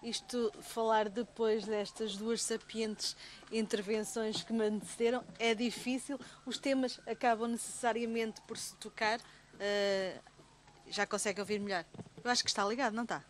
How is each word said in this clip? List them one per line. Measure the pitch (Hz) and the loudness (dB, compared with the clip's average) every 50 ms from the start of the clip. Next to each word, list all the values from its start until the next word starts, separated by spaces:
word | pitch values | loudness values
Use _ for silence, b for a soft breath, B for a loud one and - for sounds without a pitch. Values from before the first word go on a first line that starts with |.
Isto, | - 233 220 - - - - 247 233 214 - - | -6 -6 -6 -6 -6 -4 -2 0 0 0 -2 -4
falar | - - - 233 226 220 220 214 214 214 | -14 -8 -2 0 2 4 6 6 4 4
depois | 190 233 233 - - - 233 220 214 226 190 | 0 -2 -4 -4 -2 0 2 4 4 2 2
destas | 208 220 208 202 202 - - 220 214 196 | 0 0 0 -2 -2 -4 -4 -4 -4 -2
duas | 196 214 226 233 214 | -2 0 0 0 0
sapientes | - - 226 214 - - - 220 226 214 214 - - - - B B B B B B B | 2 0 -2 -4 -4 -8 -4 -2 -2 -2 -2 -2 -4 -6 -4 B B B B B B B
intervenções | - 226 220 214 - 208 202 185 220 214 214 - - 233 220 220 214 - - | 0 0 0 2 0 -2 0 0 0 0 0 -2 -2 -2 -2 -2 -2 -4 -4
que | - 226 | -4 0
me | 226 214 | 0 2
antecederam, | 208 214 208 190 - - - 233 233 240 247 - - - - | 2 2 0 -4 -6 -4 2 2 2 2 2 -2 -6 -8 0
é | 226 233 226 | 2 2 4
difícil. | 208 247 240 - 240 - 247 254 262 - - 285 254 B B B B B | 4 2 0 0 -2 -2 -2 -2 -2 -2 -4 -6 -8 B B B B B
Os | 262 233 - | -8 -8 -2
temas | - 277 269 262 262 247 - - - | 0 2 2 4 2 0 -2 -6 -6
acabam | - 226 - - 247 233 214 226 233 | -6 -4 2 4 4 4 4 2 -2
necessariamente | 233 220 - - - - - 240 220 240 233 226 226 233 226 220 214 - - - | -2 -2 -4 -6 -6 0 2 2 2 2 0 0 0 0 0 -2 -4 -8 -12 -12
por | 226 - | -10 -8
se | - - - - | -8 -10 -10 -10
tocar. | - 220 - - 226 214 220 233 - B B B B B B - | -14 -12 -4 0 2 2 2 0 -2 B B B B B B -4
Eh, | 196 202 202 208 202 202 196 196 190 185 147 - - - - - - - - - - - - - - - | 0 2 4 4 4 4 4 2 2 0 -4 -8 -12 -18 -20 -20 -20 -20 -20 -20 -20 -20 -20 -20 -16 -8
já | - 202 202 | 0 0 0
consegue | 202 - 202 - 214 190 196 | 2 2 0 2 0 0 0
ouvir | 202 - 214 202 | -2 -2 -2 -2
melhor? | 202 202 196 175 160 - - - - - - - - | 0 -2 -2 -2 -4 -6 -12 -14 -14 -14 -14 -6 0
Eu | 240 | 2
acho | 247 240 - | 2 2 2
que | - | 2
está | - - 202 | 2 2 2
ligado, | 202 220 247 277 226 208 | 2 2 2 2 0 2
não | 226 240 | 0 -2
está? | 220 180 147 - - | -2 -4 -4 -6 -10